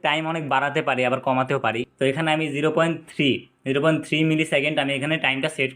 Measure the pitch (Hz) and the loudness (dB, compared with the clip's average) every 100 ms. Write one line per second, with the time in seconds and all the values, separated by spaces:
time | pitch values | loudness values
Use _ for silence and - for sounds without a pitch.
0 | 151 151 160 165 147 135 143 147 139 127 | -2 0 -2 -4 0 0 2 0 -2 0
1 | 123 127 135 127 127 139 113 113 127 - | 0 0 0 0 0 0 0 -2 -6 -2
2 | 135 139 160 156 156 139 151 160 165 156 | 0 0 0 0 -2 0 0 2 0 -2
3 | - - 143 107 - _ 135 139 160 156 | -8 -2 0 0 -4 _ -2 2 2 2
4 | - 156 160 156 156 147 147 151 139 139 | 0 0 2 2 0 0 0 -2 -2 -2
5 | 143 160 139 135 131 - 131 | -2 -2 0 0 -4 -2 -4